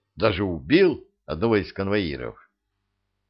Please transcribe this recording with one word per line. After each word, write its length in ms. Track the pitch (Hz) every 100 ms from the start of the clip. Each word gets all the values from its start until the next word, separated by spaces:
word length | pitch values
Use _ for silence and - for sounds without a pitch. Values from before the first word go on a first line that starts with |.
| _ -
даже 280 | 107 92
убил 600 | 98 82 69 156 190 135 - _ -
одного 320 | 78 117 107
из 160 | 90
конвоиров». 640 | - 98 104 87 65 60 60 _ _ _ _ _ _ _ _